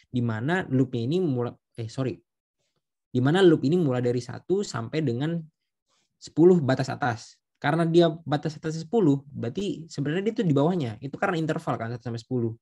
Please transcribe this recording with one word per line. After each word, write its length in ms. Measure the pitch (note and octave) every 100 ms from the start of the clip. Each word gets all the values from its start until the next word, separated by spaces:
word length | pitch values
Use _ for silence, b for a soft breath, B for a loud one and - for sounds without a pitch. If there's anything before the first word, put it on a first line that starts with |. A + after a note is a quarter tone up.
| b
Di 80 | B2
mana 480 | A#2+ A2 B2+ F#3 -
loopnya 400 | C3 B2+ B2 A#2
ini 160 | E3+
mulai, 320 | F3+ B2+ A#2+ A#2+ _ -
eh, 80 | A2+
sorry. 320 | - C3 - _ _ _ _ _ _ _ _ _
Di 80 | B2+
mana 220 | C3 F3
loop 180 | F#3+ D#3
ini 160 | C3+ F3+
mulai 240 | D#3 B2
dari 160 | B2 B2
satu 480 | B2 A2+ - F#3 G3+
sampai 320 | A#2+ A#2 D#3
dengan 340 | D3 A#2 D3+ E3+ D#3 _ _ _ _ _ _ _
sepuluh 400 | - - F3 F3+
batas 320 | B2+ C3 C3
atas. 480 | A#2+ C3+ A2+ - _ _ _
Karena 240 | C#3+ D#3+ E3
dia 240 | E3 E3+ D#3+ -
batas 320 | D3 D#3+ D3+
atas 240 | D#3+ D#3+
sepuluh, 400 | D#3 A#3 F3 C#3 -
berarti 560 | - A2+ D3 G3+ C#3+ E3
sebenarnya 460 | - C#3+ E3 G3+
dia 20 | A3
tuh 40 | F#3+
di 80 | C#3
bawahnya. 420 | D3 F#3 B2 G#2+
Itu 160 | C#3 -
karena 180 | - E3+
interval 400 | D#3 D#3 D#3+ B2
kan, 160 | A2+
satu 160 | A#2+ B2
sampai 80 | A#2
sepuluh. 400 | - B2+ A2+ A2+